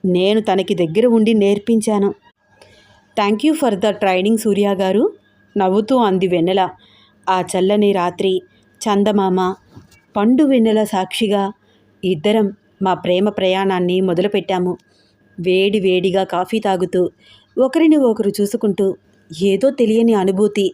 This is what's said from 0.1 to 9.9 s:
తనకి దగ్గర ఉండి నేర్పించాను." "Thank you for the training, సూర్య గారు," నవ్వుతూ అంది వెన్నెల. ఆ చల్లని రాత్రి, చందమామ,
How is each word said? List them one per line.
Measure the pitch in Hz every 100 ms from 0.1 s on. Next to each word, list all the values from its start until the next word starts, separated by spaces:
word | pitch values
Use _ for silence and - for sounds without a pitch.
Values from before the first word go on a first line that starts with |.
| 180 185 220
తనకి | 214 190 185 180
దగ్గర | 170 175 247
ఉండి | 226 220
నేర్పించాను." | 226 202 202 202 226 214 208 202 - _ _ _ _ - _ _ _ _ -
"Thank | 202 208
you | 302
for | 302 254 196
the | 208
training, | 202 196 185 196 226
సూర్య | 220 196 202
గారు," | 190 190 196 381 - _ _ _ 202
నవ్వుతూ | 190 196 214 262
అంది | 220 190 185
వెన్నెల. | 175 165 190 185 - _ _ _ _ -
ఆ | 185
చల్లని | 175 190 190 208 202
రాత్రి, | 196 175 180 190 185 - _ _ _
చందమామ, | 226 202 202 202 190 185 185 190 _ - -